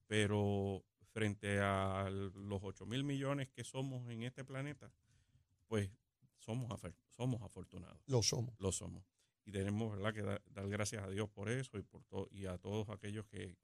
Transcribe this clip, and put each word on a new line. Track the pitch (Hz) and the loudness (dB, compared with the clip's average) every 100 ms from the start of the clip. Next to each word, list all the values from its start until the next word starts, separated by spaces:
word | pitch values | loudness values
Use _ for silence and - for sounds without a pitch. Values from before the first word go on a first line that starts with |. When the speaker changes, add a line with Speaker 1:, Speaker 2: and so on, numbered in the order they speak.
| - | 0
Speaker 1:
pero | 107 104 104 101 101 98 95 - _ - | 4 6 6 4 4 2 0 -6 _ -8
frente | 110 107 101 101 101 | 0 2 2 2 4
a | 101 98 95 95 98 | 6 4 4 2 0
los | 98 98 98 101 101 | 0 -4 -6 -4 -4
ocho | 98 - 98 | -4 -8 -4
mil | 127 | -2
millones | 143 139 139 143 131 | 0 0 0 0 -4
que | - | -8
somos | 120 131 135 127 120 | -8 -4 -4 -4 -6
en | 113 | -4
este | 120 139 | -6 -6
planeta, | 135 131 143 147 101 - _ _ _ _ _ _ _ | -8 -6 -6 -8 -14 -20 _ _ _ _ _ _ _
pues | 110 98 - _ _ - _ | 2 2 -2 _ _ -20 _
somos | - 120 110 | -4 -2 -2
afer-, | 98 90 - _ | -4 -6 -10 _
somos | - 127 123 | -2 0 0
afortunados. | 98 95 85 92 85 - - | -4 -10 -10 -12 -12 -12 2
Speaker 2:
Lo | 127 | 4
somos. | 104 131 120 113 | 6 4 0 0
Speaker 1:
Lo | 98 | 0
somos. | - 92 90 - _ _ _ | 0 -4 -10 -14 _ _ _
Y | 104 | -4
tenemos, | 98 98 104 113 101 | 0 2 2 0 0
¿verdad?, | 104 | 0
que | 107 | 0
da-, | 101 101 - | 0 -2 -4
dar | 101 101 | -4 0
gracias | 104 104 113 | 0 0 -2
a | 98 | -2
Dios | 98 107 | -2 -2
por | - 101 | -2 -2
eso | 127 131 101 | 0 -2 -6
y | |
por | 90 - | -8 -12
to-, | - 98 98 | -8 -6 -6
y | 95 95 | -6 -4
a | 90 | -4
todos | - 107 107 | 0 0 0
aquellos | 104 104 107 104 | -4 -6 -6 -8
que, | 98 98 - | -8 -10 -10